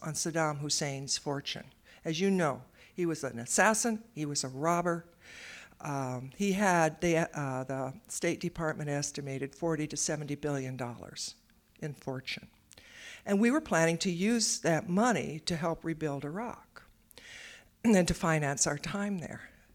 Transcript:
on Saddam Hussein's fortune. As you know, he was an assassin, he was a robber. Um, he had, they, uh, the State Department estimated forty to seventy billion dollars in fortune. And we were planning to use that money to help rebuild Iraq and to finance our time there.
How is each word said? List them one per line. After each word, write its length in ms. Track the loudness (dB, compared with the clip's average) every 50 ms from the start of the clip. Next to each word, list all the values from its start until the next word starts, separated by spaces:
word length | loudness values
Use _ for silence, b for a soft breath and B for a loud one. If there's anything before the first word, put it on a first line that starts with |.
| -6
on 120 | -6 -4
Saddam 460 | -2 -2 0 2 2 2 2 0 -2
Hussein's 560 | -2 -2 0 0 0 -2 -4 -4 -4 -4 -4
fortune. 480 | -2 -2 -2 -2 -2 -4 -6 -8 -8 -10 -16 -20 _ _ B B B B
As 160 | -4 0 2
you 100 | 4 4
know, 320 | 4 4 4 2 0 -2 -6 -14 -20 b b b b
he 140 | -2 0
was 160 | 0 0 -2 -4
an 160 | -6 -6 -6
assassin, 640 | -4 0 4 4 6 6 4 4 2 0 -2 -2 -6 -10 -8
he 100 | -6 -4
was 160 | -2 -2 -2 -4
a 60 | -4
robber. 560 | -4 0 2 2 4 4 2 2 0 -2 -4 -10 -20 B B B B B B B B B B B B B
Um, 500 | -8 -6 -4 -4 -4 -4 -4 -6 -8 -8 -6
he 160 | -2 0 0 2
had, 480 | 4 4 4 6 6 4 4 2 0 2
they, 160 | 2 4 4
uh, 460 | 2 0 -2 -4 -4 -2 -2 -4 -4
the 280 | -4 -4 -4 -4 -6 -6 -10 -14 -12
State 320 | -6 -2 0 0 0 0
Department 480 | -2 -6 -4 -2 -2 -2 -2 -2 -4 -2
estimated 640 | -2 -2 -2 -4 -6 -8 -8 -6 -6 -6 -6 -6 -6
forty 320 | -4 -2 0 0 0 -2 -2
to 80 | -2
seventy 380 | -2 -2 -2 -2 -2 -4 -6 -6
billion 400 | -4 -2 -2 -2 -2 -2 -4 -4
dollars 600 | -6 -6 -6 -8 -10 -12 -14 -12 -10 -10 -10 -12 _ _ _ _ _ _ _ _ -10
in 120 | -8 -8 -8
fortune. 540 | -8 -8 -6 -6 -6 -6 -8 -10 -10 -10 -14 _ _ _ -20 -20 B B B B B B B B B B
And 120 | B 4 4
we 100 | 6 6
were 100 | 4 4
planning 380 | 2 2 4 4 6 4 4 2
to 120 | 0 0
use 500 | 0 2 2 2 4 4 2 2 0 0
that 280 | 2 2 2 2 2 2
money 540 | 2 4 4 4 4 2 0 -2 -6 -6 -4
to 100 | -4 -4
help 300 | -2 0 -2 -2 -2 -2
rebuild 400 | -4 -4 -2 -2 -2 -2 -4 -6
Iraq 600 | -6 -6 -6 -8 -8 -10 -12 -16 _ -20 -20 -20 -20 -20 _ _ -20 -20 B B B B B B B B B B B B _ 4
and 240 | 6 8 8 6 4
to 60 | 2
finance 520 | 2 2 2 2 4 2 2 0 0 0
our 120 | 0 0 -2
time 400 | -4 -6 -4 -4 -4 -4 -4 -6
there. 320 | -6 -8 -10 -12 -14 -16 b b b b b